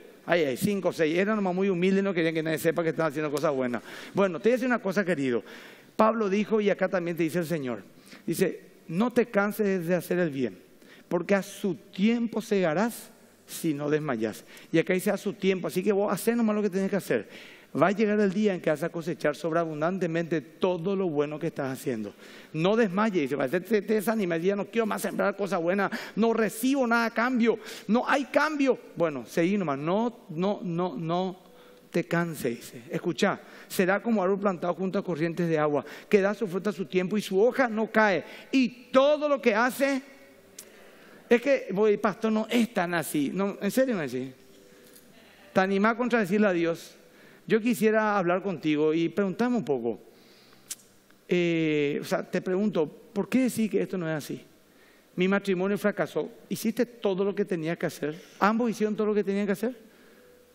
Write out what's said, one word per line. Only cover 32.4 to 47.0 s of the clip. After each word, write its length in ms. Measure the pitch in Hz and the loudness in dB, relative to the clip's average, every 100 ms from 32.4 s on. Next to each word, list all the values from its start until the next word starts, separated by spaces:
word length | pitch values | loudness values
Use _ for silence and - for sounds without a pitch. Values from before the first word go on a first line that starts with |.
| 131 117 | -6 -6
dice. 280 | - 135 123 | -12 -18 -8
Escuchá, 500 | 165 180 160 202 135 - - - | -6 -4 0 0 0 -8 -20 -8
"Será 340 | - 180 202 | 0 2 2
como 220 | 214 220 | 2 2
árbol 160 | 180 196 | 2 2
plantado 340 | 202 175 175 | 0 0 -4
junto 240 | 175 190 196 | -2 -2 -4
a 60 | |
corrientes 440 | 185 151 170 165 170 | -4 -2 -2 0 0
de 120 | 156 | 2
agua, 260 | 151 143 - - - | 2 0 -2 -12 2
que 120 | 202 | 4
da 120 | 190 | 4
su 140 | 208 214 | 0 -4
fruto 220 | 180 202 | -2 -4
a 40 | |
su 120 | 196 180 | -4 -2
tiempo 320 | 185 185 208 | 0 0 -2
y 40 | |
su 180 | - 190 | 0 2
hoja 280 | 233 233 254 | 4 4 0
no 240 | 220 220 | 0 0
cae, 320 | 220 214 170 - - - | 4 4 4 -2 -14 -2
y 180 | 269 247 - - | 2 2 -2 0
todo 360 | 262 277 302 294 | 4 4 4 2
lo 140 | 277 | 2
que 120 | 240 | 2
hace". 480 | 208 247 - 269 269 - - - - - - - - - - - - - | 2 2 0 0 -2 -6 -20 -20 -20 -20 -20 -20 -20 -20 -20 -20 -8 2
Es 120 | 240 | 2
que, 260 | 269 269 - | 4 0 0
voy, 240 | 190 214 208 | 0 2 2
"Pastor, 340 | 220 165 220 | 0 -2 -2
no 160 | 214 220 | -2 0
es 240 | 240 220 | 0 0
tan 200 | - 175 | 0 -2
así". 360 | 175 147 151 139 | -2 -2 -2 -2
No, 260 | 180 202 - | 0 -2 -2
¿en 100 | 202 | -2
serio 220 | 254 262 | 2 2
no 80 | 208 | 0
es 100 | 143 | -4
así? 220 | 127 131 131 - - - - - - - - - - - | -6 -8 -12 -20 -20 -20 -20 -20 -20 -20 -20 -20 -20 -4
¿Te 60 | - | 0
animás 340 | 190 196 214 | 2 2 2
a 40 | 226 | 2
contradecirle 500 | 247 233 185 214 214 | 0 0 2 2 2
a 60 | |
Dios? 400 | 175 165 165 - - | 2 0 -4 -10 -20